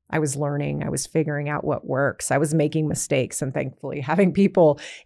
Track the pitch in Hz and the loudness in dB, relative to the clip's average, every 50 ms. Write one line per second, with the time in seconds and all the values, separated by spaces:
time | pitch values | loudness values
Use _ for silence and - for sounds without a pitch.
0 | _ - - 160 151 143 135 139 147 143 143 147 147 143 143 147 156 - 151 143 | _ -6 -2 -2 0 0 -2 -2 -2 -2 -2 -2 -2 -4 -4 -4 -4 -4 -4 -6
1 | - - - 165 156 156 147 143 147 147 147 - - 143 139 - - - 139 127 | -6 -4 -2 -2 -2 -2 -2 -4 -4 -4 -4 -4 -2 -2 -4 -4 -4 -4 -2 0
2 | 143 131 - - - - 131 143 160 147 151 160 147 151 151 160 156 147 - - | 0 0 -2 -4 -4 -2 0 0 0 2 2 2 2 2 0 0 -2 -2 -2 -4
3 | - - 151 135 123 - - - 143 135 139 147 139 131 - _ - 135 135 147 | -2 0 0 0 0 -2 -4 -6 -6 -4 -4 -4 -6 -6 -8 _ -12 -10 -8 -6
4 | 127 127 160 180 202 180 143 196 196 180 190 190 170 151 143 - - - - - | -4 0 2 4 4 4 4 4 4 4 6 6 6 6 6 2 -2 -16 -16 -6
5 | - | 0